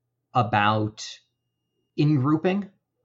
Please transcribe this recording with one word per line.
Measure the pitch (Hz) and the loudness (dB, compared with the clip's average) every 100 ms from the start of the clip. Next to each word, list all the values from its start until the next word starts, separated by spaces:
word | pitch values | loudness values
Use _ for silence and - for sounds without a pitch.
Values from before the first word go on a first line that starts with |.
| _ _ _ | _ _ _
about | 131 110 107 104 107 107 - - - _ _ _ _ _ _ _ - | -2 0 2 2 2 -2 -6 -16 -18 _ _ _ _ _ _ _ -2
in-grouping, | 151 147 131 156 185 196 196 _ _ _ | 2 2 2 0 0 -2 -6 _ _ _